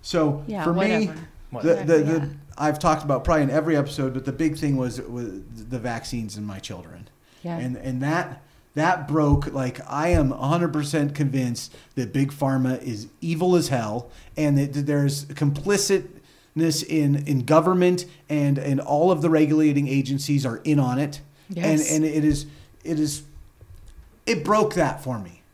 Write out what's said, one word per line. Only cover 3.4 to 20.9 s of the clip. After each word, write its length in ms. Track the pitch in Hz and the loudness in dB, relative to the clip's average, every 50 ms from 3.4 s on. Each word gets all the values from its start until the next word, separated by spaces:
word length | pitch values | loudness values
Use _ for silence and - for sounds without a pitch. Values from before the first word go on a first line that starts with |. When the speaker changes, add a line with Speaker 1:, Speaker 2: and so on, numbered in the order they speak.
| 143 | 2
Speaker 1:
in 60 | 135 | 2
every 260 | 143 156 151 165 160 | 2 0 2 2 2
episode, 380 | 147 139 143 - - 135 131 123 | 2 0 -2 -4 -4 -4 -2 -4
but 120 | 131 131 | -4 -6
the 60 | 143 | -6
big 260 | 135 - 165 156 147 | -4 0 0 -2 0
thing 200 | 143 156 143 139 | 0 0 0 0
was, 240 | 131 127 123 107 123 | 0 0 -2 -4 -8
was 400 | - - 120 123 120 104 92 98 - - 113 | -10 -10 -8 -8 -8 -8 -10 -12 -14 -16 -16
the 240 | 113 107 117 131 120 | -16 -12 -10 -8 -6
vaccines 580 | 110 123 117 117 - - - 120 113 104 101 | -6 -6 -6 -6 -8 -8 -6 -6 -6 -8 -8
and 80 | 104 104 | -10 -10
my 140 | 104 98 98 | -10 -10 -12
children. 480 | - - 104 87 85 80 - 90 101 - _ _ _ _ _ _ - | -12 -12 -14 -14 -14 -18 -18 -20 -20 -20 _ _ _ _ _ _ -10
Speaker 2:
Yeah. 140 | 170 170 | -8 -8
Speaker 1:
And, 200 | 165 123 127 127 | -6 -6 -6 -6
and 240 | - - 135 127 127 135 | -6 -6 -6 -6 -4 -2
that, 400 | 147 160 175 175 - - - - _ _ - _ _ _ | -2 -2 -2 -4 -6 -10 -18 -20 _ _ -20 _ _ _
that 320 | 143 156 175 185 170 139 | 0 2 2 0 0 -2
broke, 460 | - 147 160 151 143 143 143 - 143 - | 0 2 2 4 4 4 2 2 -2 -4
like, 260 | 135 127 127 123 - - - | -4 -4 -4 -6 -10 -12 -8
I 200 | - 147 156 175 | -6 -2 0 2
am 220 | 175 165 143 131 | 4 4 4 2
a 160 | - - 131 | 0 -2 -2
hundred 240 | 139 165 175 175 160 | 0 2 2 0 0
percent 440 | 147 151 147 143 - 156 143 143 143 | 0 -2 -2 -2 0 0 0 -2 0
convinced 600 | - 147 135 120 135 127 123 117 - - - - - - _ _ | 0 -2 0 0 0 -2 -2 -4 -6 -8 -14 -18 -20 -20 _ _
that 180 | 135 123 101 - | -6 -6 -2 0
Big 180 | 139 139 139 | 0 0 0
Pharma 480 | 143 - 139 135 135 131 127 127 131 127 - | 0 -2 -2 0 2 2 0 0 -2 -2 -4
is 240 | 131 113 101 - - _ _ | -8 -8 -8 -10 -14 _ _
evil 340 | - 170 165 156 175 180 180 | -4 -4 -2 0 2 4 4
as 140 | 170 151 139 | 4 4 2
hell 420 | 139 120 110 107 107 120 120 - - - - - - | -2 -2 -2 -2 -6 -6 -8 -10 -20 -20 -20 -12 -4
and 200 | - 151 147 143 | -2 2 4 4
that, 160 | 139 143 143 139 | 4 2 0 -2
that 120 | 143 143 | -4 -2
there's 380 | 147 147 143 143 139 139 - - | 0 2 2 2 2 0 -2 -8
complicitness 1600 | - - - 151 143 143 - - 196 202 196 196 - 196 185 - - - - _ _ _ _ _ _ _ 156 165 165 151 - - | -12 -4 0 0 0 0 0 0 0 2 2 2 2 0 0 0 -6 -18 -20 _ _ _ _ _ _ _ 0 0 0 0 -2 -4
in, 440 | - 156 156 147 143 143 147 147 | -2 0 2 2 4 2 2 0
in 160 | 147 143 131 120 | 0 -2 -2 2
government 600 | 120 151 160 160 180 185 180 180 180 180 175 - - - - _ - | 4 4 4 6 4 4 4 4 4 2 2 -4 -10 -18 -20 _ -4
and, 280 | 151 147 143 143 139 | -2 0 2 2 2
and 220 | 143 - 143 135 135 | 0 0 -2 -2 -2
all 320 | - - 143 147 165 185 | 0 0 2 4 4 4
of 100 | 185 156 | 4 4
the 80 | 151 170 | 2 4
regulating 580 | 160 151 156 139 156 156 156 151 143 143 143 | 4 4 4 4 4 4 4 4 4 2 0
agencies 560 | 135 135 139 131 120 139 135 139 - 147 143 143 | 2 0 0 0 0 -2 -4 0 0 0 2 2
are 120 | 123 113 - - | 0 -4 -4 0
in 160 | 151 151 143 | 2 2 4
on 180 | 131 123 | 4 2